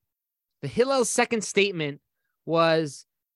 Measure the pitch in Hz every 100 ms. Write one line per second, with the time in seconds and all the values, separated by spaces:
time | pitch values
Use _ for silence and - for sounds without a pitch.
0 | _ _ _ _ _ _ 139 - 262 269
1 | 226 - 233 226 - 202 202 175 147 147
2 | _ _ _ _ 147 165 165 160 151 -
3 | - _ _